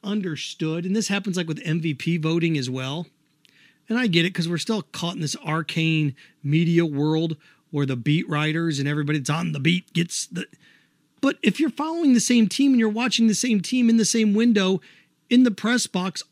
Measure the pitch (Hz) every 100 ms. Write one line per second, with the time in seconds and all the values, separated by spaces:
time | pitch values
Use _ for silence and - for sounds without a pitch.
0 | 202 214 180 151 - - 160 170 185 214
1 | 196 202 202 180 160 151 165 160 160 143
2 | 165 170 156 170 165 151 127 131 131 156
3 | 165 _ _ _ _ _ _ _ - 233
4 | 240 165 170 180 165 165 - 214 - -
5 | 170 170 151 - 160 156 160 170 160 156
6 | 147 - - _ 143 156 170 165 165 143
7 | 151 160 165 156 _ _ _ 143 139 123
8 | 147 156 - 151 156 160 165 139 143 147
9 | 147 151 127 156 175 147 147 180 - 170
10 | 170 - - 175 - _ _ _ _ _
11 | _ _ 269 - - - 302 - 311 339
12 | 302 240 - 240 208 - 277 247 220 214
13 | 247 - 226 202 247 208 - 254 233 226
14 | 202 226 214 202 240 202 190 190 - _
15 | _ _ - 247 247 190 220 247 - 185
16 | 185 - -